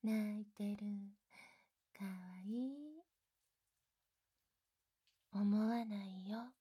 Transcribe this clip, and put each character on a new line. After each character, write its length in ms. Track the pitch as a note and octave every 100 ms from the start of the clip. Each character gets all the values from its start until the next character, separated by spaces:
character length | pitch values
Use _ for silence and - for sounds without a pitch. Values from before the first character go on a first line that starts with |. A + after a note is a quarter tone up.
泣 380 | A3 A3 G#3 G#3
い 40 | G#3
て 300 | - G#3 G#3
る。 100 | G#3 G3+ G3+ G3+ _ - - - _ _ _ -
か 60 |
わ 80 | G3 F#3 F3+ F#3 F#3+
い 40 |
い。 500 | A#3 C4 C#4 D4+ D#4 - _ _ _ _ _ _ _ _ _ _ _ _ _ _ _ _ _ _ _ _ _ _
思 280 | G3 G3+ G#3
わ 260 | A3 A#3 A3+
な 180 | G3+
い 260 | G3 F#3 F#3+
よ。 240 | A3 B3 -